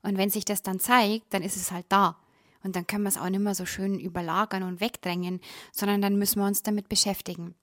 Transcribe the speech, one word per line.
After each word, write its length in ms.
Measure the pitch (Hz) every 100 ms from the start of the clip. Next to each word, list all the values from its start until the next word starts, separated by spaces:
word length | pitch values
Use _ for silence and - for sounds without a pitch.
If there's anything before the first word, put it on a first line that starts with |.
Und 140 | 190 196
wenn 140 | 196
sich 140 | 214
das 180 | - 202
dann 180 | - 190
zeigt, 520 | - 247 208 220 _
dann 100 | 190
ist 140 | 196 190
es 140 | 180
halt 160 | 180 -
da. 280 | 196 185 165 _ _ _ _
Und 120 | 190 180
dann 100 | 175
können 180 | 208
wir 40 | 202
es 100 | 196
auch 100 | 175
nicht 120 | 190
mehr 140 | 208
so 120 | 196 180
schön 340 | - 196 196
überlagern 640 | 185 175 170 170 214 190
und 180 | 185 180
wegdrängen, 600 | 220 - 180 175 180 180 - - -
sondern 300 | - 202 202
dann 140 | 202 202
müssen 240 | 202 214
wir 60 | 202
uns 160 | 202
damit 260 | - 208 196
beschäftigen. 680 | 202 208 190 - 170 170 175